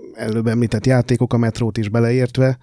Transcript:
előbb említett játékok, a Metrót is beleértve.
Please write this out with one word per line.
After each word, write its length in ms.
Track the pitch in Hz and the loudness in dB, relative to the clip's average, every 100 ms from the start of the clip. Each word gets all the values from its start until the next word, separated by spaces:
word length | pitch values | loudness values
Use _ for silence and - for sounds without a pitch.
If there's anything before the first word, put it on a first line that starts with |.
| - | -18
előbb 340 | - 113 113 113 | -10 -4 -2 0
említett 380 | 113 117 113 131 | 0 0 0 2
játékok, 480 | 127 - 123 123 | 2 2 0 0
a 40 | 117 | 0
Metrót 400 | 113 - 117 113 | 0 0 -4 -2
is 120 | 101 | -2
beleértve. 680 | 117 117 127 123 127 131 127 | 0 2 2 0 2 0 0